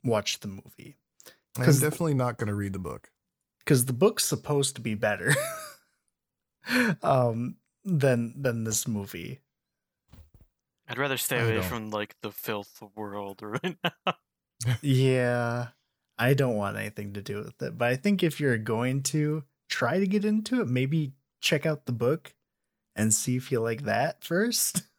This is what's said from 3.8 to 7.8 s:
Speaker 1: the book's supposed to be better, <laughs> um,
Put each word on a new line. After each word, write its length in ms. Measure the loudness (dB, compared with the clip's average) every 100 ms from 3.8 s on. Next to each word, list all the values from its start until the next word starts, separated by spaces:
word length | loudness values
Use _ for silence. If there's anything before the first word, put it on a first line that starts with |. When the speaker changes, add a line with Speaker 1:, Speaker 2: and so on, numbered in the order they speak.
Speaker 1:
the 80 | 4
book's 320 | 4 2 4
supposed 500 | -2 -2 0 0 0
to 60 | -4
be 160 | -6 0
better, 360 | 0 0 0 0 0 -8 -14 -20 _ _ _ _
<laughs> 800 | _ _ _ _ -2 2 2 0
um, 540 | 2 4 4 0 -6 -8 _ _